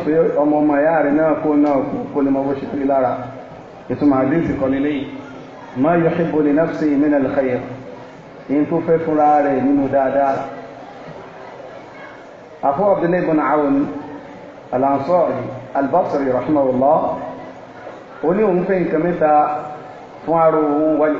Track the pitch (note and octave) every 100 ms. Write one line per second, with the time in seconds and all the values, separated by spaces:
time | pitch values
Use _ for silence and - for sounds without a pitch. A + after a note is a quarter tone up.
0 | D3 D#3+ - C#3+ D3 D3 D3+ C#3+ D3+ E3
1 | C#3+ D3+ D#3+ D3+ D#3 D3 D3 C#3 B2+ B2
2 | - C#3+ C#3 C3+ C3+ C#3 - C#3+ C3+ C3+
3 | B2 - - - - - - - - B2+
4 | D3 C3 C3+ E3 C#3+ C3 C3 C3+ D3 C#3+
5 | B2+ - - - - - - B2 D3 F3
6 | E3 E3+ - D3+ D3 D3 D#3+ - D3+ C#3+
7 | D3+ C#3+ C3 C#3+ C3 B2 - - - -
8 | - - - - - C#3+ D3 E3 E3 E3
9 | D#3+ D3+ D3 D3+ C#3 C3 C3 C#3+ C3 C#3
10 | E3 C#3 C#3 - - - - - - -
11 | - - - - - - - - - -
12 | - - - - - - C3+ D#3 G3+ F#3
13 | E3+ F3+ D#3+ D#3 D3+ D3+ C#3+ C#3 C#3+ -
14 | - - - - - - - B2+ C3+ C#3
15 | D#3+ F3 D#3 A#2+ A#2+ - - C#3 C3+ E3+
16 | - D3+ C3+ B2 D#3 D3+ C3 B2+ C#3 E3+
17 | F#3 E3+ - - - - - - - -
18 | - - D3+ G3 G#3+ F3+ F3+ F#3 E3 D#3+
19 | F3 E3 D#3 D3+ D3 - - - - -
20 | - - - E3 D#3+ D#3 D3+ D3 D#3 D3
21 | D3+ C#3+